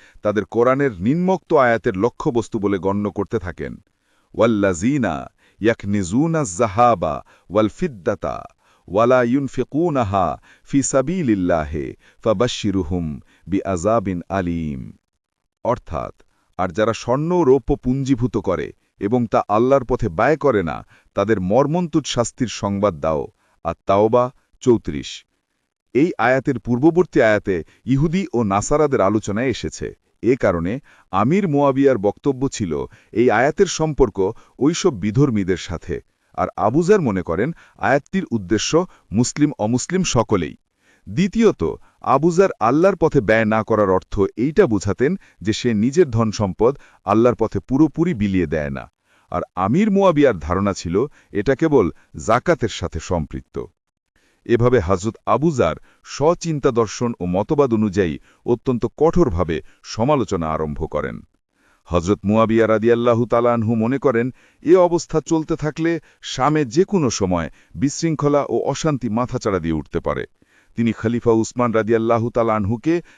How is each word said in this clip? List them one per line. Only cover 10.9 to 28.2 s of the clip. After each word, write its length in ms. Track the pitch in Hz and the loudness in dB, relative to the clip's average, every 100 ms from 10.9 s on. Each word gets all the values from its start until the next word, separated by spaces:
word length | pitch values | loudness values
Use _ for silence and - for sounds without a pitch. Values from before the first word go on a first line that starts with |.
| 139 131 190 143 101 90 85 76 76 67 - _ _ | 0 0 -2 -2 0 0 0 -2 -6 -8 -12 _ _
ফাবাশশিরহুম 960 | 117 101 123 - 107 95 87 90 80 69 - _ - | -2 0 0 -2 -2 -2 -2 -4 -6 -8 -14 _ -6
বিআযাবিন 720 | 92 - 92 90 113 98 90 - | -4 -4 -2 0 0 -2 -6 -4
আলীম।" 640 | 98 87 85 78 67 53 - _ _ _ _ _ _ | -4 -2 -4 -6 -8 -12 -18 _ _ _ _ _ _
অর্থাৎ, 580 | 104 123 - 76 57 - _ _ _ - | -6 -6 -6 -8 -8 -14 _ _ _ -8
আর 120 | 92 | -6
যারা 240 | 85 107 | 0 -2
স্বর্ণ 380 | 110 - 131 160 | -2 -2 -2 0
ও 120 | 180 | 2
রৌপ্য 320 | 147 135 - 143 | 4 4 2 -4
পুঞ্জীভূত 600 | 127 131 135 127 117 110 | -2 -2 0 0 0 -2
করে 360 | 98 90 - - _ _ | -2 -4 -6 -12 _ _
এবং 260 | 101 123 117 | -2 0 0
তা 180 | 120 - | 0 0
আল্লাহর 380 | 104 123 139 123 | 0 4 2 2
পথে 240 | 123 113 | -2 -2
ব্যয় 280 | 82 120 151 | 0 0 2
করে 260 | 143 110 | 2 2
না, 220 | 82 60 55 _ _ | 0 -6 -14 _ _
তাদের 260 | - 98 107 | -4 0 0
মর্মন্তুদ 640 | 92 113 139 165 175 156 135 | 2 2 2 0 -2 -2 -2
শাস্তির 420 | - 113 - 120 | -2 -4 -4 -6
সংবাদ 520 | - 104 98 101 80 | -4 -4 0 0 0
দাও। 280 | 78 78 58 _ _ _ | -2 -2 -4 _ _ _
আর 100 | 82 85 - | -8 -8 0
তাওবা 460 | 101 110 120 123 - _ _ | 2 4 4 0 -4 _ _
চৌত্রিশ। 680 | - 113 - 71 62 - - _ _ _ _ _ _ | 2 2 0 -8 -10 -14 -20 _ _ _ _ _ _
এই 180 | 117 170 - | 0 0 0
আয়াতের 420 | 117 131 127 123 | 0 0 0 -4
পূর্ববর্তী 640 | - 120 156 165 180 156 | -4 0 2 2 0 2
আয়াতে 420 | 113 107 98 90 78 _ - | 4 2 0 -4 -6 _ -2
ইহুদি 420 | 135 165 175 | 0 2 0